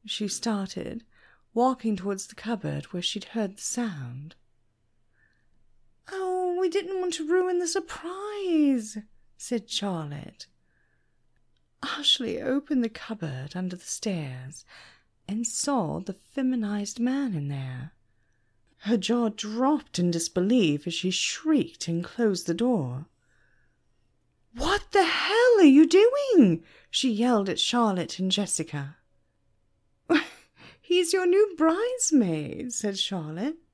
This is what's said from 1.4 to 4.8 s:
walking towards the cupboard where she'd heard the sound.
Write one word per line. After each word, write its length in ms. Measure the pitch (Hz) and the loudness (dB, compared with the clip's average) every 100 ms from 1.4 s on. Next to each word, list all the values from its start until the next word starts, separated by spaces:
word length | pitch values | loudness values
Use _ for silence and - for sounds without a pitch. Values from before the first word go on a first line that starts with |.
| _ | _
walking 420 | 226 254 254 226 196 | 0 0 2 -2 -2
towards 320 | 190 196 - | -4 -6 -8
the 80 | - | -12
cupboard 500 | 220 220 151 147 - | -8 -6 -4 -6 -8
where 160 | 180 | -6
she'd 340 | 175 202 - 226 | -6 -6 -8 -6
heard 220 | 202 196 | -6 -6
the 40 | |
sound. 720 | - - 233 156 127 123 151 - _ _ _ _ | -8 -4 -4 -6 -10 -12 -16 -20 _ _ _ _